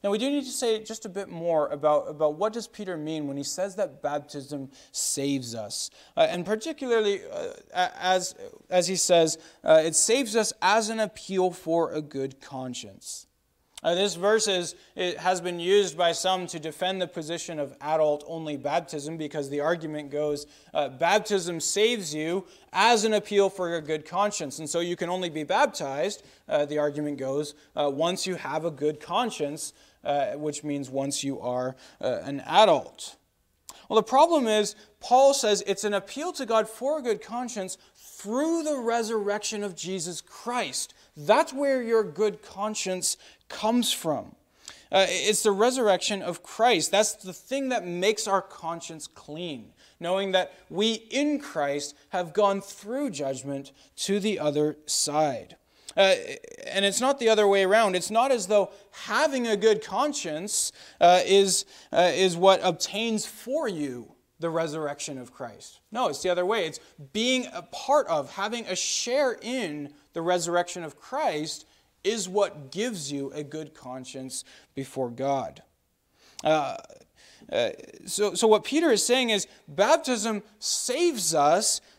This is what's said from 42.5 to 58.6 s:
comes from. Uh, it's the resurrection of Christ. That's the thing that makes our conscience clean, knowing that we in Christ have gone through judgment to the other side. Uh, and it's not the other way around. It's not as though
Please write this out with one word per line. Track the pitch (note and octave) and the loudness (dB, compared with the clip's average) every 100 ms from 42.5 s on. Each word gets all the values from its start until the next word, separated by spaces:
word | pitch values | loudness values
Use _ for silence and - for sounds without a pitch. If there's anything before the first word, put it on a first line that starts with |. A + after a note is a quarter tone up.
| F#3 G#3+ G#3+ F#3+ F#3 - - - _ _ | -6 -6 -4 -4 -2 -2 -4 -12 _ _
comes | - G#3+ A#3+ A#3 | -4 2 2 2
from. | - E3 C3+ F2 - _ _ - - _ | -2 -2 -2 -6 -18 _ _ -20 -20 _
Uh, | E3 F#3 | 2 4
it's | F3+ F3 G#3 | 2 2 2
the | A3 | 2
resurrection | G3 A#3 C4 G#3+ F3+ - G3+ | 4 2 4 2 2 2 -4
of | F3 E3+ | -4 -8
Christ. | - - A#3 G3 D3 | -12 2 4 4 2
That's | G3 G#3+ | 2 2
the | - F#3 | -2 -12
thing | F3 - C4+ C4+ | -16 -6 -4 -2
that | B3 F3+ | -4 -4
makes | F3 G3 G#3 G#3+ | 0 0 0 0
our | G3 | 0
conscience | F3+ - E3 E3+ - D#3 - | -2 -12 -10 -10 -12 -14 -16
clean, | - - D3+ F3 C3 G#2+ _ _ _ | -18 -14 -10 -8 -10 -14 _ _ _
knowing | E3+ F#3+ G3 | -2 -2 2
that | F#3 F3+ - _ | 2 0 -8 _
we | E3 A3 | 0 0
in | A3 - B3+ D4 C#4+ | 0 -4 0 0 0
Christ | - D#3+ C#3+ C#3+ C#3+ - _ | -4 -2 -2 -2 -6 -14 _
have | F#3 F3 | -6 -2
gone | D3+ G3+ G3 | 2 4 2
through | - - G3 C4 D4 | -6 -16 -8 -4 -4
judgment | E3 C#3 C3 C#3 C#3 C#3 _ _ - | -4 -6 -6 -6 -8 -10 _ _ -10
to | - G3+ | -2 0
the | G3+ F#3+ | 0 0
other | D3+ D3 D3+ D3 - | 0 2 0 -2 -4
side. | - - D3 D#3 A#2 - - _ _ - - | -2 0 2 2 0 -10 -20 _ _ -6 4
Uh, | G3 F3+ - - - - - | 4 4 0 -12 -16 -16 -6
and | G3 | 0
it's | G3 G3 | 0 2
not | B3+ C#4 | 0 2
the | A3+ | 4
other | G#3+ G#3 | 6 6
way | G3 | 6
around. | F#3+ A3 G#3+ F#3 | 6 6 4 0
It's | E3+ | 0
not | A3 C4 | 0 2
as | B3 F3+ | 0 4
though | G#3 | 2